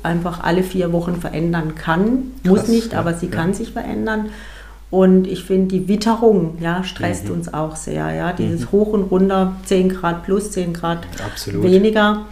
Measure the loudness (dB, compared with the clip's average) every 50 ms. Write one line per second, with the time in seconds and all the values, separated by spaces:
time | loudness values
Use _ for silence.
0 | -4 -2 -2 -2 -2 -4 -6 -4 -2 0 0 0 0 0 -2 -2 0 0 0 0
1 | 0 -2 -4 -4 -4 -6 -4 -2 -2 0 0 0 -2 -4 -6 -6 -2 0 2 2
2 | 2 2 2 0 -2 -4 -8 -2 2 4 4 4 4 4 2 2 2 0 -2 -2
3 | -2 -2 -2 -4 -4 -6 -4 -2 0 0 -2 -2 -4 -8 -8 -8 -6 -6 -6 -4
4 | -4 -2 -2 -2 -4 -6 -8 -12 -16 -18 -18 -18 -18 -20 -20 -20 -10 -2 2 4
5 | 6 8 8 6 6 2 -2 -6 -4 0 0 2 2 2 0 0 0 0 0 0
6 | 2 0 2 4 4 4 6 4 2 0 -4 -4 -4 -2 -2 -2 -4 -6 -6 -6
7 | -4 -4 -4 -4 -6 -6 -6 -6 -6 -6 -6 -6 -6 -6 -6 -10 -10 -8 -6 -4
8 | -4 -4 -4 -4 -4 -4 -2 -2 -2 -2 -2 -4 -2 0 2 2 2 2 2 0
9 | 0 2 2 4 4 4 4 2 2 0 -2 -4 -4 0 2 2 4 2 2 0
10 | -2 -2 -2 -2 -2 0 0 0 0 -2 -4 -4 -4 -4 -4 -4 -2 -4 -4 -4
11 | -6 -10 -10 -10 -10 -10 -10 -10 -8 -6 -4 0 4 6 6 6 6 6 4 4
12 | 4 4 2 0 -4 -8